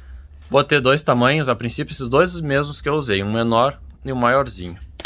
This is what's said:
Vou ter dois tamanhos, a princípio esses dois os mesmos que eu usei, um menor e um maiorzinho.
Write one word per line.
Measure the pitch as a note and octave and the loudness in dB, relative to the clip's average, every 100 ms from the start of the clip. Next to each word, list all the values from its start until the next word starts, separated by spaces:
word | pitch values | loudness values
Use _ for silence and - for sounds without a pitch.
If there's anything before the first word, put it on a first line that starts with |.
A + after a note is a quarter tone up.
| - - - - - | -20 -18 -20 -20 -2
Vou | C3+ C#3+ | 0 2
ter | D3 | 2
dois | B2+ C#3+ | 4 2
tamanhos, | D3+ B2+ B2 D3+ C3+ | 4 4 4 2 0
a | A2+ | -2
princípio | A#2+ A#2+ D3 | -4 -6 -8
esses | C#3+ B2+ | -8 0
dois | C3+ F3+ F3 | 2 2 0
os | |
mesmos | D#3 C#3 D3 C#3+ | -2 0 -2 -6
que | D3 | -4
eu | D3+ | -2
usei, | C3 G2 | 0 -2
um | G2+ | 0
menor | A2+ A#2 A#2 C3 - - - C3+ | 0 2 4 2 0 -14 -14 -8
e | |
um | C3 | -2
maiorzinho. | A#2+ C3+ B2+ G2 F2+ F2+ - - | 2 2 0 -6 -12 -12 -16 -14